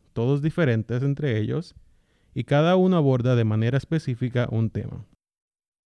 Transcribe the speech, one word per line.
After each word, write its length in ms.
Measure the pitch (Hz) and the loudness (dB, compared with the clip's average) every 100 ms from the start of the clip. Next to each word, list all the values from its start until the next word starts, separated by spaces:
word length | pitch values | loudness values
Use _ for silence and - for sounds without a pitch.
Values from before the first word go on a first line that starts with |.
| _ | _
todos 260 | - 120 143 | -4 0 0
diferentes 640 | 156 175 147 113 - 123 | 0 0 0 0 0 -2
entre 360 | 139 139 147 107 | -2 -2 -2 -2
ellos, 360 | 113 135 175 - - _ _ _ _ | -2 -4 -8 -18 -20 _ _ _ _
y 100 | - | -8
cada 320 | 117 143 160 185 | 0 2 4 4
uno 200 | 185 180 | 4 4
aborda 400 | 139 127 123 120 | 2 2 2 2
de 80 | |
manera 320 | 110 107 113 135 | 2 0 0 -2
específica 720 | - 160 139 120 127 123 120 | -2 -4 -4 -4 -4 -2 -2
un 200 | 113 113 | -2 -2
tema. 340 | 104 - - - _ _ _ _ _ _ _ | -4 -8 -12 -16 _ _ _ _ _ _ _